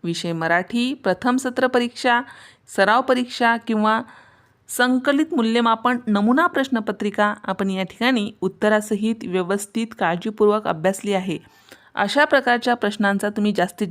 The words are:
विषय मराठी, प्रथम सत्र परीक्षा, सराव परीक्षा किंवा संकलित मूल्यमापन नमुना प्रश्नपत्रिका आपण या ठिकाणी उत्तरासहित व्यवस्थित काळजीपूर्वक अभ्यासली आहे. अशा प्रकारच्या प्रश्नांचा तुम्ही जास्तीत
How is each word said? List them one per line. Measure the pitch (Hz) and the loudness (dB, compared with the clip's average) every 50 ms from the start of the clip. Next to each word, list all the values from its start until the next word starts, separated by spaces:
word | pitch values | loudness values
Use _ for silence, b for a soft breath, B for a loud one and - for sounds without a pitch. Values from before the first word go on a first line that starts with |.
| - | -4
विषय | 175 170 170 - 175 170 | -6 -6 -4 -4 -6 -4
मराठी, | 165 160 165 170 175 180 180 - 233 240 254 277 | -4 0 0 0 0 0 0 -2 -2 -2 -2 -4
प्रथम | 277 - 202 180 180 - 254 247 | -4 -2 -2 -2 0 0 0 0
सत्र | 254 254 254 247 247 254 | 0 -2 -4 -2 0 -2
परीक्षा, | 254 247 247 240 240 - - - 254 240 240 269 B B B B B B B B _ - | 2 2 0 0 0 -6 -4 0 0 0 0 0 B B B B B B B B _ 0
सराव | - 196 190 214 247 262 | 2 4 4 4 2 4
परीक्षा | 254 254 247 247 240 - - 247 233 226 | 2 2 0 0 -4 -4 0 2 2 2
किंवा | 233 - - 226 214 214 214 220 226 - B B B B B B B B B B B B _ | 0 0 -2 0 0 2 2 2 0 -2 B B B B B B B B B B B B _
संकलित | - - 247 254 254 254 254 294 285 277 311 311 349 | 0 0 2 2 2 2 2 2 2 2 0 0 0
मूल्यमापन | 285 226 226 226 233 233 226 226 226 226 247 247 240 240 | 0 0 2 2 2 2 2 0 2 0 -2 -2 -2 -2
नमुना | - 208 202 202 220 254 285 339 | 0 0 2 4 4 4 4 2
प्रश्नपत्रिका | 349 - - 269 269 - 226 214 - 214 - 208 208 196 - 208 208 208 - - | 2 0 -2 -2 0 -2 -4 -2 -4 -6 -4 -4 -4 0 0 0 0 0 -4 -6
आपण | - 226 - 196 196 | -8 -4 -2 -2 -2
या | 190 185 190 | -2 -4 -4
ठिकाणी | 185 - - 226 247 262 240 202 202 - _ | -6 -6 -2 0 0 0 0 -2 -4 -6 _
उत्तरासहित | - 190 - - - 214 214 214 208 214 226 202 214 220 226 226 - | -6 -6 -4 0 0 2 2 2 0 0 -4 -2 0 -2 -2 -4 -6
व्यवस्थित | 175 175 185 180 175 190 202 202 - _ 233 226 226 - - | -4 -2 -2 -2 0 -2 -4 -4 -6 _ -6 -6 -6 -6 -4
काळजीपूर्वक | 202 170 170 175 175 214 214 214 208 208 208 214 214 | -2 -2 -2 -2 -4 -8 -2 2 2 4 4 2 -2
अभ्यासली | - 175 160 156 185 196 196 - 202 202 | -4 -6 -2 0 -2 -2 -2 -4 -2 -2
आहे. | 190 180 190 165 - B B B B B B B B B B B | -2 -2 -4 -6 -8 B B B B B B B B B B B
अशा | - 202 202 - 277 294 | -2 -2 0 2 2 2
प्रकारच्या | 302 - 277 254 247 240 240 240 254 240 | 4 4 2 2 2 0 0 2 0 -2
प्रश्नांचा | 240 - 202 208 - 208 202 196 196 - 208 | 0 0 -4 -2 0 0 0 0 0 -2 -4
तुम्ही | 208 - 208 208 208 | -4 0 0 0 2
जास्तीत | 208 175 185 - - 214 175 | 0 -2 -2 -2 -6 -6 -4